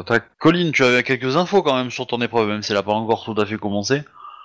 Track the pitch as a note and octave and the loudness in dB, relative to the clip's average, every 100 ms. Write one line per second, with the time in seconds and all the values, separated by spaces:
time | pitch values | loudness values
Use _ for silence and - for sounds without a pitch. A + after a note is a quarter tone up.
0 | F2+ A#2 - - D#3+ E3+ E3+ - B2+ B2 | 0 0 -2 0 2 4 2 2 4 4
1 | B2 C3 B2+ C#3+ F3+ G3 D3+ B2+ B2 - | 2 -2 0 0 2 2 2 0 -2 -8
2 | B2+ A#2+ A#2 A#2 G#2 G#2+ G#2 G#2 G2 G#2+ | -6 -4 0 0 0 -2 -2 -2 0 -2
3 | A2+ A2+ - G#2+ G2+ G#2+ G#2 G2+ G2+ C#3 | 0 -2 -2 -2 -2 -2 -4 -4 -2 -4
4 | D3 - - - | -4 -20 -20 -18